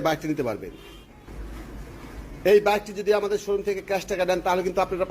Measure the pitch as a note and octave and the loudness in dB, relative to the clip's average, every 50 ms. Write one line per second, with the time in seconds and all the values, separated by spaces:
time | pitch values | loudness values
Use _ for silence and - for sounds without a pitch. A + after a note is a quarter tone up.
0 | D3 D#3+ D#3 D3+ D#3 D#3 D3+ D3+ C3+ A#2 G#2 G2 F#2+ F2+ D#2 - - - - - | 4 4 2 0 0 -2 -2 -2 -2 -2 -4 -4 -8 -12 -14 -14 -18 -18 -18 -20
1 | - - - - - - - - - - - - - - - - - - - - | -20 -20 -20 -20 -18 -14 -12 -12 -12 -12 -12 -14 -14 -14 -14 -14 -14 -14 -16 -16
2 | - - - - - - - - - F3+ G#3 G#3 G#3 G3+ G#3 G#3 G#3 - G3+ F#3+ | -16 -14 -14 -14 -14 -14 -8 0 6 8 8 8 8 6 2 2 0 -4 -8 -2
3 | G#3 F#3+ G#3 G#3 G3 G3+ G#3 G3+ - - G3+ G3+ G3 G#3 G3 F#3+ F#3 - G3+ F#3 | 2 2 2 2 2 0 -2 -2 -2 0 -2 0 0 -2 -2 -2 -2 -2 -2 -2
4 | F3+ - G3+ F3+ F#3 F3 F#3 F3 - F#3+ F3+ F#3 F3+ F#3+ F3+ G3 F#3 - F#3+ F3 | -2 -2 -2 0 2 2 2 2 2 2 2 2 2 0 2 0 0 2 0 -2
5 | F#3 F3+ | 0 0